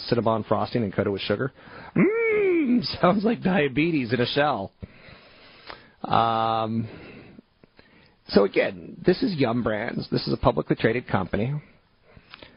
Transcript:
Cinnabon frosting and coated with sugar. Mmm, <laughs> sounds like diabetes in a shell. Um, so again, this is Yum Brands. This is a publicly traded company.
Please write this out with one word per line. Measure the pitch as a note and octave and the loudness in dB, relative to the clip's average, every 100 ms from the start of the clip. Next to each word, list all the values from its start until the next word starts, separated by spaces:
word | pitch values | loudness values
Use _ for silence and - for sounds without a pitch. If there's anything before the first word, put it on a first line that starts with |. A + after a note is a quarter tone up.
| - | -2
Cinnabon | A#2 A2 A2 - | 0 2 0 0
frosting | G#2 G#2 B2 | 0 0 -2
and | G2+ | -2
coated | - G#2 | 0 -2
with | G2 | -2
sugar. | - G#2 C3+ - - - - - | -2 -2 -2 -8 -20 -18 -4 2
Mmm, | E4 A4+ A4+ G#4+ G4 E4+ C4 B3 | 2 2 0 2 2 2 4 2
<laughs> | C#3+ - | 0 2
sounds | F3+ G3+ | 2 4
like | G#3 A#3 | 2 0
diabetes | F#3+ F#3 C#3+ B2 E3+ D#3 A2+ | 0 2 0 0 0 0 0
in | A#2+ | 0
a | A#2+ | 0
shell. | C#3+ D3 A2+ F#2+ - - - - - - - - - - - - _ | 2 0 0 -6 -12 -20 -20 -20 -20 -20 -20 -20 -20 -20 -20 -20 _
Um, | - G#2+ A2+ A2+ A2+ A2+ A2+ A2+ A2+ - - - - - - _ _ _ - _ _ _ - | 0 2 2 0 0 -2 -2 -4 -6 -10 -18 -20 -20 -20 -20 _ _ _ -20 _ _ _ 2
so | G3+ | 4
again, | G3 - - F2+ - - | 4 0 -2 -4 -14 -4
this | - F#3 | 0 0
is | B3+ | 0
Yum | D#3+ A#2+ B2 | 0 0 0
Brands. | A2+ G#2+ A#2 - C#3+ | -2 -2 -4 -6 -4
This | A#2+ - | -4 -2
is | |
a | C3 | 0
publicly | C3+ - - D#3 | 2 2 -2 0
traded | A2+ A#2+ - | 0 0 -2
company. | G2+ F2+ G2 B2 D3 - _ _ _ _ - _ - - | -4 -2 -4 -2 -4 -10 _ _ _ _ -20 _ -20 -20